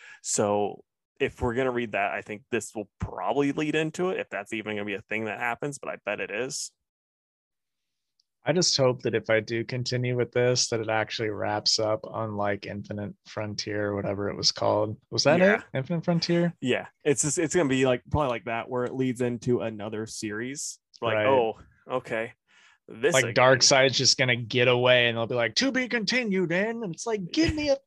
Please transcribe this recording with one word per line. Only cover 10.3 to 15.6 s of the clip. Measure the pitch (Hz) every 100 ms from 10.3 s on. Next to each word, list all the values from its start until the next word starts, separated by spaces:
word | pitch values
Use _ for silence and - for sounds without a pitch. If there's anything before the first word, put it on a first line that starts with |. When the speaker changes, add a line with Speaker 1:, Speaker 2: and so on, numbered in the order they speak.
Speaker 2:
this, | 123 123 123 -
that | 113
it | 110
actually | 110 107 - 110
wraps | 98 104 104 - -
up | 110 107 -
unlike | 110 110 104 101 101 101
Infinite | 101 101 104 101 - -
Frontier, | - 107 101 - 104 104
whatever | 101 98 101 101
it | -
was | -
called. | - 107 104 107 107 -
Was | 117 139
that | 170
Speaker 1:
Yeah. | 190
Speaker 2:
it? | 196